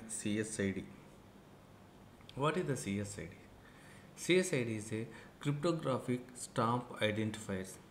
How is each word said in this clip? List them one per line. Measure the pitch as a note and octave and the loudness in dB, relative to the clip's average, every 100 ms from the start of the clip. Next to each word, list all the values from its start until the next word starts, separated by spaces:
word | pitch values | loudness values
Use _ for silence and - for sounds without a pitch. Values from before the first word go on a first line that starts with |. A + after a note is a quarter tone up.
| - | -4
C | - G#2+ G#2 | -4 0 0
S | G#2+ - | 0 2
I | G2 F#2+ | 2 0
D. | - - - - - - - - - - - - - - - - | -6 -14 -18 -20 -20 -20 -20 -20 -20 -20 -20 -20 -20 -20 -12 2
What | D3 E3+ | 2 4
is | |
the | D#3 C3 | 2 0
C | G2+ G2 | 2 0
S | G2+ - | 0 -4
I | |
D? | E2 - - - - - - - - | -8 -12 -18 -20 -20 -20 -18 -18 -18
C | - - F3+ | -6 4 4
S | F#3 | 6
I | C#3 | 2
D | A2+ A2 | 2 -2
is | G#2 | -2
a | A2 A2+ - - - | -4 -4 -8 -16 -4
cryptographic | D3 C#3+ E3+ D#3+ C#3 B2 - B2 - | 0 2 2 2 2 0 2 0 -2
stamp | - - - A#2 B2 - - | -12 -4 2 4 2 0 2
identifier. | G#2+ G#2 G#2+ G#2+ - F#2+ F#2 - - | 2 4 0 0 -4 -4 -4 -10 -16